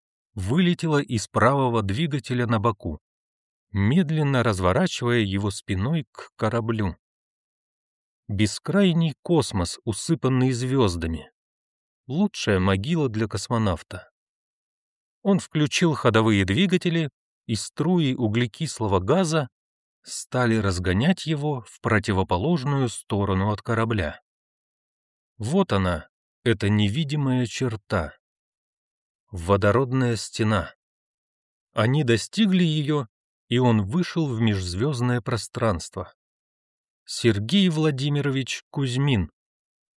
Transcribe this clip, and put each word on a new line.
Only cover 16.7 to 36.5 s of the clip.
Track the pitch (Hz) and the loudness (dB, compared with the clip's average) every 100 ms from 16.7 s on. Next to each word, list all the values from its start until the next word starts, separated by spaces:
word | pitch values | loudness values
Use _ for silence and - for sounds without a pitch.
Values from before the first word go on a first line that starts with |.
| 180 175 165 147 - _ _ - | 0 0 -2 -4 -8 _ _ -8
и | 110 | -6
струи | - - 151 180 139 | -6 -4 0 2 2
углекислого | - 110 110 123 - 160 - 110 95 | 0 0 0 -2 -4 -8 -4 0 0
газа | 95 170 165 160 131 _ _ _ _ _ | 2 2 2 0 -2 _ _ _ _ _
стали | - - - 127 120 113 | -14 -14 -6 0 2 2
разгонять | 98 90 90 92 151 185 156 | 0 0 0 2 2 0 -2
его | 151 151 131 - | -4 -4 -6 -10
в | - | -8
противоположную | 117 107 107 95 95 87 139 170 135 139 123 | 0 0 2 0 0 0 2 0 0 0 -2
сторону | - - 101 101 95 104 | -4 -6 -2 0 0 0
от | 101 | -2
корабля. | - 110 113 107 76 - _ _ _ _ _ _ _ _ _ _ _ - | -2 -2 0 -2 -4 -8 _ _ _ _ _ _ _ _ _ _ _ -10
Вот | 107 190 185 | -2 0 2
она, | 98 92 82 - _ _ _ | 2 0 -2 -6 _ _ _
эта | 120 104 101 | -2 0 2
невидимая | 104 101 127 143 147 135 127 120 | 2 2 0 -2 -2 0 0 -2
черта. | - 127 110 - 98 76 - _ _ _ _ _ _ _ _ _ _ _ | -4 -4 -6 -4 -4 -4 -10 _ _ _ _ _ _ _ _ _ _ _
Водородная | 95 82 101 104 117 131 131 123 110 | -8 0 2 4 2 0 0 0 -2
стена. | - - 110 104 85 - _ _ _ _ _ _ _ _ _ | -6 -2 0 0 -2 -12 _ _ _ _ _ _ _ _ _
Они | - 110 147 | -2 0 2
достигли | 127 117 - 196 214 185 | 2 0 0 0 2 2
её, | 165 151 139 147 117 _ _ _ _ | 2 0 -2 -4 -4 _ _ _ _
и | 120 | 2
он | 123 110 | 4 2
вышел | 98 165 170 175 147 | 2 -2 -2 -2 -2
в | 113 | 0
межзвёздное | 113 98 90 92 139 123 123 120 | 0 0 -2 -2 -2 0 -2 -2
пространство. | 113 117 - - 113 85 - 95 - _ _ _ _ | -2 -6 -6 -2 -2 -2 -6 -12 -14 _ _ _ _